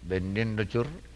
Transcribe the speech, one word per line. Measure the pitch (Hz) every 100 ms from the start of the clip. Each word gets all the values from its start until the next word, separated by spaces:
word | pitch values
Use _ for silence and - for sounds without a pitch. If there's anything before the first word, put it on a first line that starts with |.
vendiendo | 87 92 92 101 113 107
churros. | 104 117 123 170 -